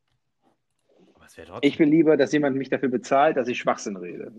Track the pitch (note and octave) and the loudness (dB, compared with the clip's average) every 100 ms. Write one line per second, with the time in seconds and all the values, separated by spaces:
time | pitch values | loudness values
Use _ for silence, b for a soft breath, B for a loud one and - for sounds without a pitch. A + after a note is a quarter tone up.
0 | _ _ _ _ _ _ _ _ _ _ | _ _ _ _ _ _ _ _ _ _
1 | _ _ _ - D#2+ G#2 C#3+ C3+ D3+ D#3+ | _ _ _ -20 -16 -2 0 2 4 4
2 | D#3 D3 C3 D3 C#3+ C3+ C3 C3 C3+ B2 | 4 4 2 0 0 -2 -4 -4 -2 -4
3 | - C#3 D#3 D3 A#2+ A#2 C3 A2+ A2+ F#2 | 0 2 2 0 -4 -4 -4 -4 -6 -12
4 | F2 G2+ - | -12 -14 -16